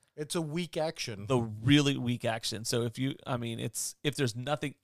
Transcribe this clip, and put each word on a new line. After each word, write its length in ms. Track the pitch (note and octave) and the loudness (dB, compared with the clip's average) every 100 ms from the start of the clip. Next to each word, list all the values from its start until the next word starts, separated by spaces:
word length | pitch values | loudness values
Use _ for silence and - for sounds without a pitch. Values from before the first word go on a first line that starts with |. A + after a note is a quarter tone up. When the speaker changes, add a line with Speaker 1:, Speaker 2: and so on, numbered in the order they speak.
| _ - | _ -10
Speaker 1:
It's 200 | D3 F3+ | -6 -4
a 60 | |
weak 360 | D#3 E3 E3+ E3+ | -2 -2 -2 -2
action. 480 | D#3+ - - G2 G#2+ | -2 -4 -6 -6 2
Speaker 2:
the 120 | B2+ | 2
really 580 | A2+ G#2+ A#2+ D3 C#3+ C3 | 2 0 6 8 6 2
weak 260 | B2 A#2+ | 0 0
action. 400 | A#2 A2+ - G#2 A2+ | -2 -2 -4 -4 -2
So 180 | A#2+ | 0
if 160 | A#2+ B2+ | 0 -2
you, 160 | C3+ - - | -4 -4 -4
I 120 | B2 | -4
mean, 220 | A#2 A2+ | -4 -4
it's, 360 | A#2+ - - - | -6 -4 -8 -4
if 120 | D3+ C#3 | -4 0
there's 200 | B2+ A2+ | 0 -2
nothing 400 | B2+ D3 C#3+ - | -2 -2 -4 -2